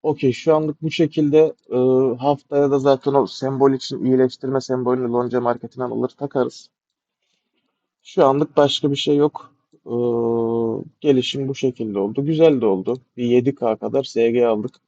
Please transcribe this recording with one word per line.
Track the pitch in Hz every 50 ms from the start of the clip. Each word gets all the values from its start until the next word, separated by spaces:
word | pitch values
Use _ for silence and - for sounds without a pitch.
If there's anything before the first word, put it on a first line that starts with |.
| -
Okey, | 151 147 147 - 131
şu | 117 - - 160 156
anlık | 156 156 151 151 _
bu | 156 160
şekilde. | - - 165 151 - 160 151 147 143 156 160 151 - _ _ -
Ee, | - 127 127 131 127 131 135 131 117
haftaya | 123 131 143 143 139 _ _ 147 143 143 139
da | 139 139
zaten | 131 143 135 135 - 143 135
o | 139 117
sembol | 95 - - 131 131 139 127 139 139
için | 135 131 - - 139 117 -
iyileştirme | 131 131 127 131 123 - _ - 131 135 135
sembolünü | 127 - 131 127 123 123 127 127 127 117
lonca | 120 120 123 123 123 123
marketinden | 120 120 120 117 - 117 _ 127 127 123
alır | 113 113 123 127
takarız. | _ _ 143 139 _ 135 123 127 - - - _ _ _ _ _ _ _ _ _ _ _ _ _ _ _ _ _ _ _ _ _ _ _ _ _ _ _ _
Şu | - - 190 160
anlık | 135 135 143 151 - _
başka | - 143 139 - - - 143
bir | 143
şey | 139 - 147 147
yok. | 143 147 147 _ - - - _ _ _ _ _ _ _
Ee, | - 120 120 120 120 117 117 117 117 117 117 113 113 117 117 117 113 110 - - - _ _
gelişim | - 151 139 127 123 - - 139 135
bu | 131 139
şekilde | - - 131 123 - 117 110 98 98
oldu. | 98 104 113 139 139
Güzel | 151 160 151 165 160 147 127
de | 113
oldu. | 107 98 95 92 - 123 127 _ _ _
Bir | - 123
yedi | 120 120 123 123 139 135
K | _ 123 117 110
kadar | - 104 107 117 135 131
S | - - 113 117 117
G | 117 123 120
aldık. | 117 110 107 107 - _ _ _